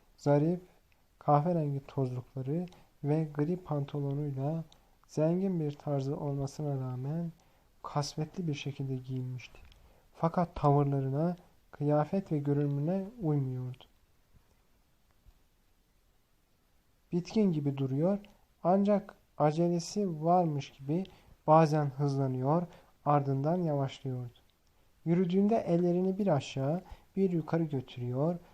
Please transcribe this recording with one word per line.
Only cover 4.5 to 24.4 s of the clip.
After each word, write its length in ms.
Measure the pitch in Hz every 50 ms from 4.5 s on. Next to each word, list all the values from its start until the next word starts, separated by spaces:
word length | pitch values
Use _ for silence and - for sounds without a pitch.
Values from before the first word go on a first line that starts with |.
| 160 165 156 - - - _ _ _ _ _
zengin 540 | _ - - 151 160 170 180 190 196 185 170
bir 120 | 156 147 143
tarzı 440 | - - 151 143 139 135 135 143
olmasına 640 | - - 143 139 143 139 135 - - 151 147 139 135
rağmen 520 | 131 131 127 127 127 139 151 170 170 165 160 - _ _ _ _ _ _ _ _ -
kasvetli 640 | - - 151 143 143 - - 156 156 - - 180 160
bir 60 | 143
şekilde 420 | - - 143 139 - 139 135 131
giyinmişti. 640 | 127 127 127 131 127 127 127 127 123 - - - - - - - - - - - _ _ _ _
Fakat 400 | - - 165 - - 175 170 -
tavırlarına, 800 | - - 147 143 143 143 139 139 139 135 135 131 143 160 175 175 - - - _ _ _ _
kıyafet 640 | - - 143 147 147 151 147 - - 196 196 - 165
ve 60 | 147
görünümüne 680 | 143 143 143 143 147 143 143 143 147 160 185 196 190 196 247 247 208
uymuyordu. 640 | 156 151 143 135 131 127 127 127 127 127 - - - _ _ _ _ _ _ _ _ _ - _ _ _ _ _ _ _ _ _ _ _ _ _ _ _ _ _ - - _ _ _ _ _ _ _ _ _ _ _ _ _ _ _ _ _ _ _ _ _ _ _ _ _ _ _ _ _ _ _ _ _ _ _ -
Bitkin 400 | 175 175 - - 220 214 196 170
gibi 240 | 151 143 143 139
duruyor 420 | 135 139 131 131 139 156 185 202 202 208 - - _ _ _ _ _ -
ancak 520 | 165 185 196 202 202 208 196 202 - - _ _ _ _ -
acelesi 840 | 147 151 151 160 170 175 175 170 165 - - 208 208 190 165 151 151
varmış 460 | 165 175 185 180 165 147 143 135 -
gibi 340 | - - 139 135 151 175 190 - - - - - - - _
bazen 400 | - 156 160 165 151 151 156 147
hızlanıyor, 800 | 139 127 131 143 143 139 135 135 131 127 127 131 135 151 175 175 170 - - - _ _ _ -
ardından 520 | 147 147 147 139 135 135 135 135 156 170
yavaşlıyordu. 800 | 185 175 160 147 143 139 131 - - - 135 127 123 123 120 - _